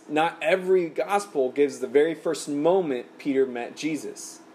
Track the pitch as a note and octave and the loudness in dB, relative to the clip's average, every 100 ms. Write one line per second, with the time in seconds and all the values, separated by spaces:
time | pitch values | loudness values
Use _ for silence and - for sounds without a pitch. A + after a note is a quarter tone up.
0 | - D3+ E3 - D#3 F#3+ F#3 F#3+ E3 - | -4 0 0 0 0 0 4 2 2 -4
1 | E3 G3+ G3 D3 B2+ B2+ C#3+ B2 B2 C3+ | -2 -2 -2 0 0 2 2 0 0 4
2 | D#3+ D#3 - D3 - C#3+ D#3 F#3+ E3 B2 | 4 0 -4 -4 -4 0 2 2 2 -4
3 | - - D3 C3+ C3 A#2+ A#2+ - D3+ D3 | -8 -8 -2 0 0 -2 -8 -6 -6 -4
4 | G#2 - - - - | -8 -12 -14 -18 -20